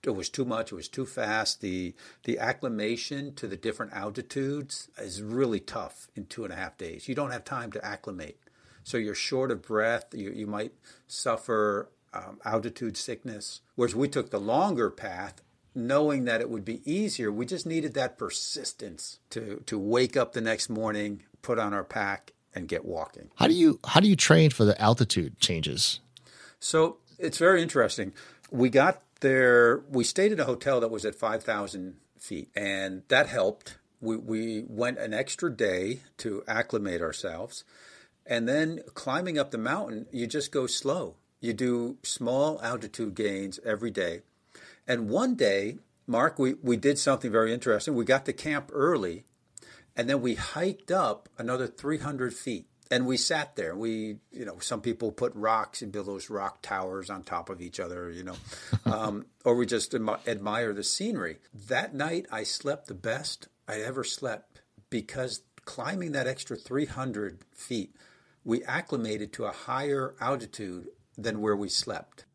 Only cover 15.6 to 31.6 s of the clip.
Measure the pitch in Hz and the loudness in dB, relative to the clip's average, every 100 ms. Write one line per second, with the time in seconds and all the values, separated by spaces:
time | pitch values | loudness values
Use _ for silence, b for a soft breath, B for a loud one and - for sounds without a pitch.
15.6 | _ 127 117 139 151 139 120 113 120 113 | _ -8 2 4 4 2 2 0 0 -4
16.6 | 98 117 - 175 214 - 110 104 123 175 | -6 -6 -2 0 0 0 -2 -2 -4 -4
17.6 | 165 160 151 123 127 - 98 - - - | -2 -2 -2 -2 -2 -2 -6 -4 -6 -6
18.6 | - - 107 82 - - _ 117 110 - | -8 -8 -12 -12 -14 -16 _ -10 -8 -8
19.6 | - 107 98 120 127 135 120 123 110 110 | -4 -2 2 4 4 4 0 0 0 0
20.6 | - 110 110 104 104 101 - - - 117 | 0 -2 0 0 -2 -6 -12 -12 -2 0
21.6 | 104 101 95 - 101 98 - _ _ - | 2 0 -2 -2 -2 -2 -8 _ _ -8
22.6 | 82 85 - 82 - - - - - 339 | -2 -4 -2 -6 -6 -10 -20 2 4 8
23.6 | 320 - - - 202 170 - 165 156 - | 8 6 4 6 8 8 8 10 8 8
24.6 | 104 101 107 117 110 - 80 - - 85 | 6 8 6 6 4 2 0 0 0 0
25.6 | 76 64 - - _ - b b b b | -2 0 0 0 _ -20 b b b b
26.6 | - 160 165 - _ - 151 - 165 190 | 2 4 4 2 _ -4 -4 6 8 8
27.6 | 165 139 110 - 95 B B B B 123 | 6 4 4 2 -4 B B B B 4
28.6 | 123 131 156 190 _ _ 139 131 127 120 | 6 8 8 4 _ _ 4 8 10 10
29.6 | 117 135 - 131 113 - 208 196 131 120 | 10 6 0 0 2 4 4 4 0 0
30.6 | 139 127 117 110 104 - 110 110 - 104 | 2 2 2 0 -4 -2 0 0 0 -2